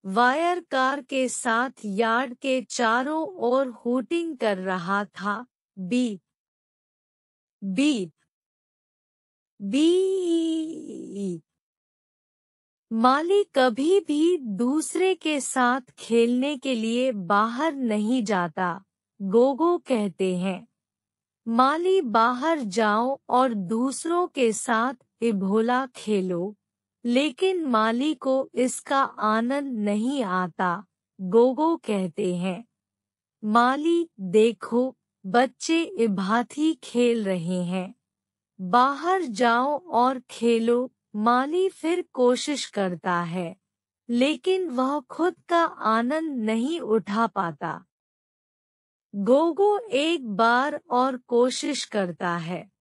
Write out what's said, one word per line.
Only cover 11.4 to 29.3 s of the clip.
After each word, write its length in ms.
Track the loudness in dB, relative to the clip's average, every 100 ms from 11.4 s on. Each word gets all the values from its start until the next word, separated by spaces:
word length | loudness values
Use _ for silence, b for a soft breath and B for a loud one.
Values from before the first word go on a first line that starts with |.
| _ _ _ _ _ _ _ _ _ _ _ _ _ _ _
माली 500 | 2 4 2 2 2 2
कभी 440 | 2 2 2 2 2
भी 380 | 2 2 2 2
दूसरे 800 | -4 -2 0 0 -2 0 0
के 260 | 0 -2 -4
साथ 400 | -2 0 0 0
खेलने 760 | -6 -20 0 2 4 2 0 -2
के 180 | -4
लिए 360 | -2 -2 0 0
बाहर 640 | -2 0 2 2 0 -4
नहीं 500 | -2 -2 0 0 0
जाता, 600 | 0 0 -2 -2 -4 -4 _ _ _ _
गोगो 560 | 0 4 4 2 0 0
कहते 600 | -2 -2 -2 -2 -2 0
हैं। 300 | -4 -6 -12 _ _ _ _ _ _ _ -2
माली, 540 | 2 4 2 2 2
"बाहर 580 | 2 2 2 2 0 0
जाओ 600 | -2 0 2 2 0 -4 0
और 240 | 2 2
दूसरों 720 | 0 -2 -2 -2 -2 -2 0 0
के 260 | 0 0
साथ 400 | 0 -2 0 -2 -6 _ _
इबोला 680 | -2 0 0 0 2 0 -4
खेलो," 680 | -10 -2 -2 0 -4 -6 -10 _ _ _ _
लेकिन 600 | 0 2 0 0 0 0
माली 480 | 0 2 2 0 -2
को 360 | -2 0 0 0
इसका 480 | -2 -2 -4 -2 0
आनंद 760 | 0 -2 0